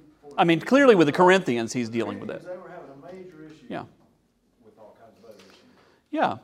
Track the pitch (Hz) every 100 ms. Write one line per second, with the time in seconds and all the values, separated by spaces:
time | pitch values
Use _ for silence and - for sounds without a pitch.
0 | _ _ - - 175 165 - 262 277 202
1 | 147 139 180 190 160 120 113 131 113 113
2 | 104 101 110 151 - 185 185 175 143 139
3 | 165 185 180 156 156 156 240 180 - _
4 | _ _ _ _ _ _ 113 104 107 _
5 | 113 98 113 104 - _ _ _ _ _
6 | _ 302 185 101